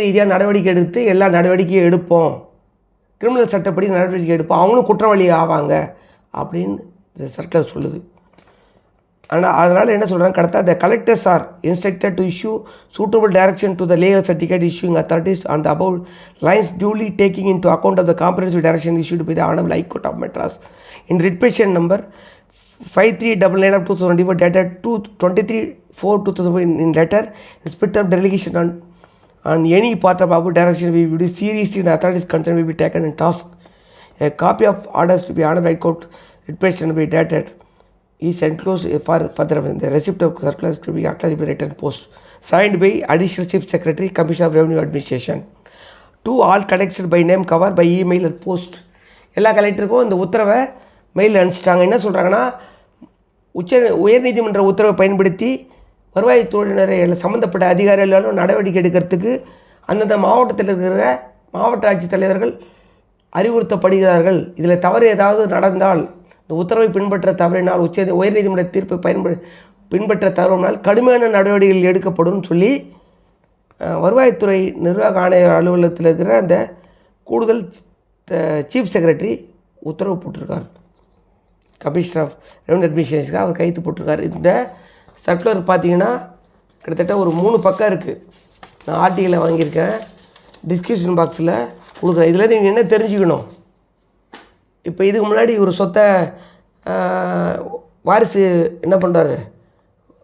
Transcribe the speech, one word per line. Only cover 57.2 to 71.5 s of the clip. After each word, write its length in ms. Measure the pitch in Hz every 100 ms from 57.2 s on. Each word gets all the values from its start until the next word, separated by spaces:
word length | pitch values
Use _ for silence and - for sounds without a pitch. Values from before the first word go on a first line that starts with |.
சம்மந்தப்பட்ட 420 | 180 226 214 185 180
அதிகாரிகளாலும் 640 | 180 202 196 196 190 220 196
நடவடிக்கை 380 | 175 214 196 180
எடுக்கிறதுக்கு 500 | 175 175 175 180 208 254 - - _ _ -
அந்தந்த 280 | 208 214 208 190
மாவட்டத்தில் 440 | 233 233 202 196
இருக்கிற 360 | 185 180 190 220 - - _ _ 180
மாவட்ட 300 | 220 233 208
ஆட்சித்தலைவர்கள் 600 | 185 175 185 190 190 233 - - _ _ _ _ _ _
அறிவுறுத்தப்படுகிறார்கள். 1080 | 165 208 233 185 202 185 190 190 175 170 180 - -
இதுல 180 | 170 175 180
தவறு 220 | 220 233 202
ஏதாவது 320 | 202 214 208 190
நடந்தால், 480 | 190 185 190 175 151 - - _
இந்த 100 | - 160
உத்தரவை 280 | 175 226 220 185
பின்பற்ற 340 | 202 196 180 185
தவறினால், 420 | 170 185 185 180 170
உச்ச, 180 | 185 190 175
உயர்நீதிமன்ற 460 | 196 214 202 185 175 185
தீர்ப்பை 220 | 190 180 180
பயன்படு-, 360 | 190 185 175 - - - _ _
பின்பற்ற 340 | 185 214 208 196 180
தவறினால் 380 | 180 185 185 - -
கடுமையான 420 | 214 247 240 233 208
நடவடிக்கைகள் 520 | 190